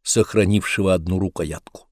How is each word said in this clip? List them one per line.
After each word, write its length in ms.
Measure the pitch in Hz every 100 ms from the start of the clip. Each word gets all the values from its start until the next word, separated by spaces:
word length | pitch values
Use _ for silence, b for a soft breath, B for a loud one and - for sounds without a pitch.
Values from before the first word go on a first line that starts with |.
сохранившего 920 | - 113 107 107 95 104 - - 95
одну 260 | 92 82 92
рукоятку. 680 | 95 - 78 78 - - _